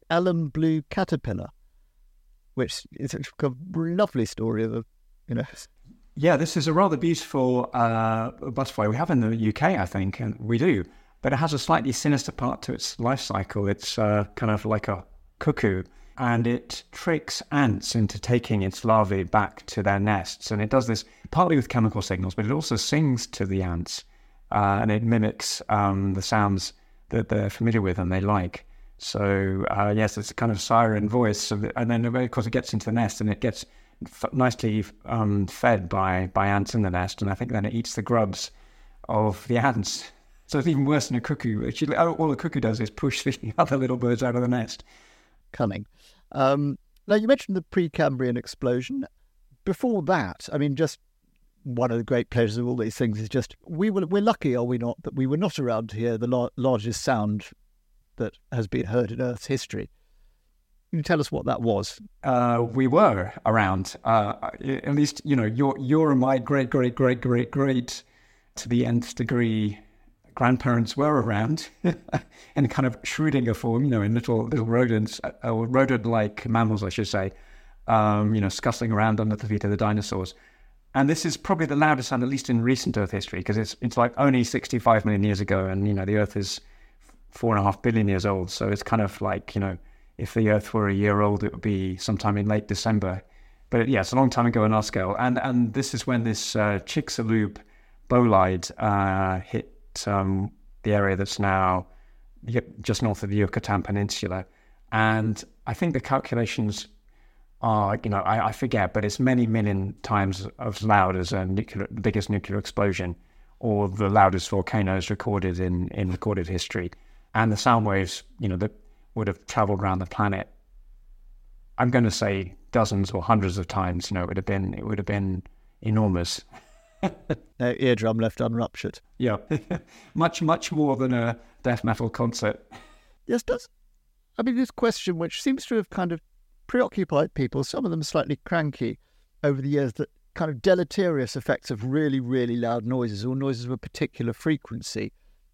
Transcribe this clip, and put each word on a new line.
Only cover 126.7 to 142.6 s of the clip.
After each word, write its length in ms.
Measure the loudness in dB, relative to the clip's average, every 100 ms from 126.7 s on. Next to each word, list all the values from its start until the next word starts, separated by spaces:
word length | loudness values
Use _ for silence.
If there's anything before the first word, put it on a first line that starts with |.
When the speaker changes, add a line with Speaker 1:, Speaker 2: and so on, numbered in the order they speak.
| _ _ -4
Speaker 2:
<laughs> 80 | -4 -4 -6 -8 -8 -4
Speaker 1:
No 140 | -2 2
eardrum 400 | 2 4 2 2
left 220 | 0 0
unruptured. 580 | -2 -2 -4 -6 -10 -10 _ -4
Speaker 2:
Yeah. 180 | -2 -2 -2 -6 -4 -8
<laughs> 380 | -10 -20 -8
Much, 260 | 0 0 0
much 320 | 0 0 -2
more 240 | 0 2 2
than 160 | 0
a 260 | 0 0 -4 -12 _
death 220 | -2 0
metal 240 | 0 -2 -2
concert. 580 | -2 -2 0 -2 -4 -10 -20 -20 -20 _ _ -4
Speaker 1:
Yes, 160 | -2
does. 260 | -2 -4 -6 _ _ _ _ _ _ -4
I 40 |
mean, 140 | 0 0
this 140 | 0
question, 480 | 0 0 0 -2 -4
which 240 | -4 -2
seems 240 | -2 -2 -2
to 80 |
have 160 | -2 -2
kind 220 | -4 -4
of 80 | -4 _ _ _ _ -2
preoccupied 680 | 2 2 0 0 2 0
people, 280 | -2 -2 -2
some 220 | -4 -2
of 60 | -2
them 120 | -2
slightly 380 | -2 -2 -2 -4
cranky 540 | -2 -2 -2 -2 -6 -6 _ _ _ _
over 180 | 0 0
the 80 | 0
years, 240 | 0 0
that 140 | -4 -8 _ _
kind 180 | -6 -4
of 120 | 0
deleterious 720 | 4 4 2 0 0 0 -2 -4
effects 340 | -2 -2 -2
of 140 | -6
really, 360 | -2 0 2 0
really 360 | 0 0 0
loud 300 | 0